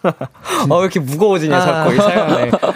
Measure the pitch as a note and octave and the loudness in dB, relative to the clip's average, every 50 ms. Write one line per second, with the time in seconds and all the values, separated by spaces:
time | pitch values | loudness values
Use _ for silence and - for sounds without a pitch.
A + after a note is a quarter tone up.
0 | - F3 - - C#3 - _ - - - F4+ D4+ B3+ - D3+ F3 F#3+ F#3 - F#3 | -4 -4 -4 -4 -10 -14 _ -18 -10 -8 -4 -4 0 2 2 2 2 0 -2 -4
1 | C#3 B2+ C#3+ D#3 G#3 G#3 F#3+ F3 D#3 D#3 - - F#3 - E3 D#3+ D#3 E3+ F3+ - | -4 -4 -2 0 2 2 2 0 0 0 0 2 2 0 0 0 0 0 2 2
2 | G3+ G#3 - - - D#3 D#3 - - A#2+ - - - - - | 2 2 2 0 0 0 0 0 0 0 0 0 0 -2 -4